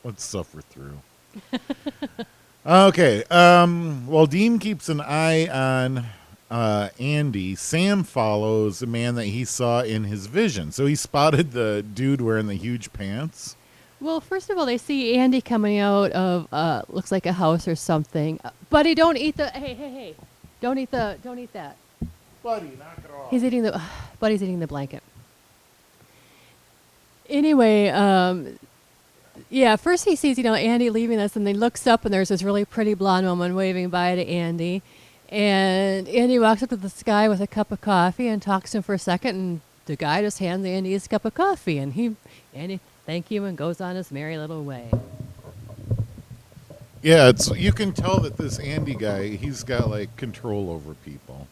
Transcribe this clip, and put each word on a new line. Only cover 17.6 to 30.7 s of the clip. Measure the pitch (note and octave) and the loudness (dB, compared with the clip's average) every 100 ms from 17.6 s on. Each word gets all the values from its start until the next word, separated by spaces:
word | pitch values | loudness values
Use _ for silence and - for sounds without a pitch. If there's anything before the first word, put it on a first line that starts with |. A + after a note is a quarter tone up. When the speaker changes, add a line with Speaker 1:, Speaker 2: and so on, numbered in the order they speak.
| F3+ | 0
Speaker 2:
or | E3 | -4
something. | - D#3+ D3+ D#3+ D3+ D#3+ | 0 -2 0 -4 -4 -4
Uh, | A#2+ - - | -12 -18 0
Buddy, | D4+ D#4 D#4+ | 2 4 4
don't | E4 C#4 | 2 2
eat | D4+ - | -2 -4
the, | F#3+ | -6
hey, | - F#3 | -6 -12
hey, | A#3+ C#4+ | -12 -14
hey! | C4 G#3 D#3 - _ - _ | -14 -16 -18 -20 _ -20 _
Don't | A#3+ C4+ | -4 -4
eat | B3+ | -4
the, | B3+ G#3+ - | -4 -4 -6
don't | B3 B3 | -14 -14
eat | B3 | -14
that. | G3+ C#3+ - _ _ - - _ - | -14 -16 -18 _ _ -14 -14 _ -14
Speaker 1:
Buddy, | A#3 A3 D#3 C3 | -6 -6 -6 -16
knock | D3+ E3 | -20 -20
it | - | -18
off. | C#3+ C3 | -16 -2
Speaker 2:
He's | B3+ | 0
eating | B3 B3 | 0 0
the, | A3 F#3+ E3 - | 0 -2 -10 -14
<sighs> | - - | -16 -4
Buddy's | A3 G#3 | -2 0
eating | F#3+ F3+ | -2 -4
the | D#3+ | -6
blanket. | C#3+ C#3 C#3+ _ - - _ _ _ _ _ _ _ _ _ _ _ _ _ _ _ _ _ _ _ - | -6 -8 -12 _ -20 -20 _ _ _ _ _ _ _ _ _ _ _ _ _ _ _ _ _ _ _ -4
Anyway, | D4 D4+ C#4+ A3+ G#3+ G3+ | 2 4 6 8 6 4
um, | F#3 G3+ F#3+ F3+ F#3 C3+ - - _ _ _ _ _ _ - - | 4 4 6 4 0 -6 -14 -20 _ _ _ _ _ _ -20 -6
yeah, | C4 B3 G#3+ | 2 4 4
first | E4+ F4+ | 2 0
he | - D#4+ | 2 2
sees, | D4 B3+ | 2 0
you | |
know, | A#3+ | 0
Andy | A3 A3+ | 2 2